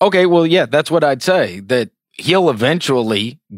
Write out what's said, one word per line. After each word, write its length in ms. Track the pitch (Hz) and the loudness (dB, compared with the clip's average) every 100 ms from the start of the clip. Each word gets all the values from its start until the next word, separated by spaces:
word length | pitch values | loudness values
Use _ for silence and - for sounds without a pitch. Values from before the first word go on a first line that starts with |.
Okay, 240 | 196 185 | 0 2
well, 220 | 180 170 160 | 2 2 2
yeah, 200 | 180 127 | 0 0
that's 260 | 147 156 | -2 0
what 100 | 165 | 0
I'd 180 | 147 131 | 0 0
say, 380 | 180 185 110 90 98 | 0 0 -2 -6 -4
that 240 | 127 113 _ _ | -2 -2 _ _
he'll 360 | - - 185 175 | -8 -2 2 2
eventually 920 | 110 123 170 - 131 110 104 113 131 _ | 0 -2 -2 -2 -2 0 -2 -4 -10 _